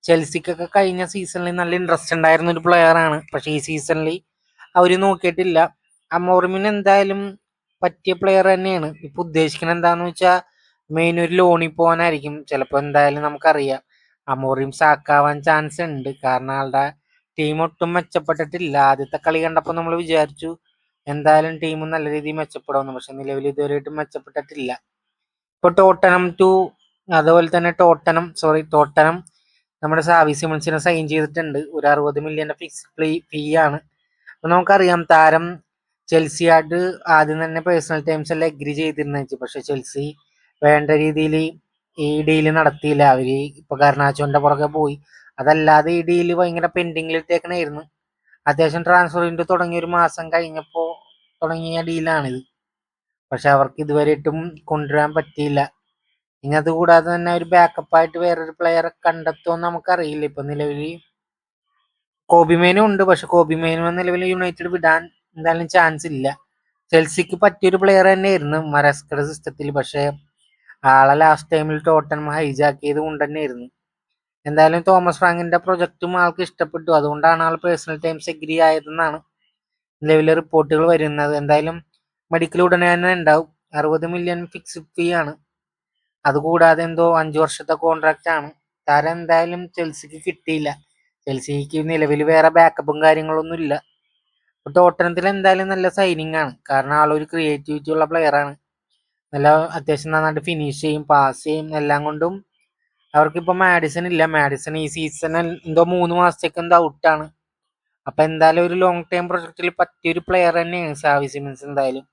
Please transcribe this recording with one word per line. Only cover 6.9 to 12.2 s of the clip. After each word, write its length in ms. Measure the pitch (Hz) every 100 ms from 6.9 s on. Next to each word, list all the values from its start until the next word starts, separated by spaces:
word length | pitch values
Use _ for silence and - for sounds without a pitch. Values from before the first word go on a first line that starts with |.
| 196 196 196 202 196 _ _ _ _
പറ്റിയ 300 | 180 175 -
പ്ലെയർ 340 | 180 196 190 190
തന്നെയാണ്. 480 | 185 190 185 156 156
ഇപ്പൊ 180 | 156 156
ഉദ്ദേശിക്കുന്നത് 540 | 170 160 156 151 165 170
എന്താന്ന് 280 | 170 170
വെച്ചാ 300 | 175 170 185 180 - _ _ _ _
മെയിൻ 260 | 156 165 170
ഒരു 140 | 170
ലോണിൽ 340 | 180 180 170 165
പോകാനായിരിക്കും 760 | 160 165 165 170 156